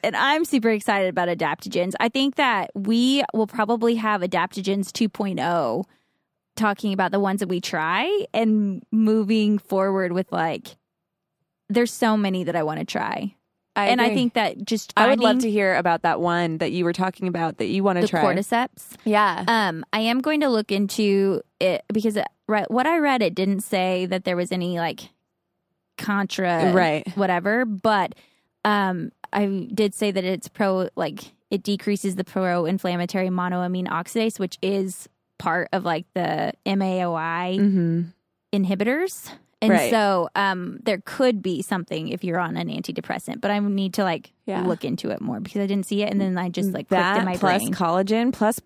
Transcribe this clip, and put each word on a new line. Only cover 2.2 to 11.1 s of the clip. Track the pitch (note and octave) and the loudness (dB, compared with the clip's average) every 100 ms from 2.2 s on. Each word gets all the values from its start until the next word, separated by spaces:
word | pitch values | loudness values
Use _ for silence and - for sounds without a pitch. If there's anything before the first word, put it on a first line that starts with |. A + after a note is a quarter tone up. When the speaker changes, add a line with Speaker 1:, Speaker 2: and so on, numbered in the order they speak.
| C#4 C4+ | 0 2
Speaker 1:
that | C4+ G#3 E3+ | 0 0 -2
we | G3+ G3 A#3 B3+ C#4 - - | -4 0 2 4 2 0 0
will | G#3+ | -2
probably | A#3+ G#3+ A#3 A#3 A#3 | 0 0 2 2 2
have | A3 G#3 | 0 0
adaptogens | F3+ F3+ F3+ - F#3+ G3 F#3+ | 0 0 -2 -2 -2 -2 -4
two | - G#3+ | -2 -2
point | - G3+ D#3+ | -2 -4 -2
oh, | D3 E3+ B2+ B2 G3 _ _ _ _ _ _ - | 0 0 0 -2 -6 _ _ _ _ _ _ -2
talking | A3 G3+ G#3+ | -2 0 -2
about | F#3+ F#3 | 0 0
the | G3 | 2
ones | G3 G3 | 0 0
that | F3+ | -2
we | F3+ | -4
try | - E3 D#3+ F#3 D#4 G4+ - | -4 -4 -2 0 0 -2 -2
and | G#3+ A3+ G#3+ G3+ F#3 - | 0 2 2 0 -4 -2
moving | A3 G#3+ A3 G3+ A3 G#3 G#3 | 2 4 2 2 2 2 0
forward | - F#3+ G3 F#3+ F3+ | 0 0 2 0 0
with, | F3 F#3 | -2 -2
like, | F3 E3 B2 - - _ _ _ | -2 -2 -4 -10 -20 _ _ _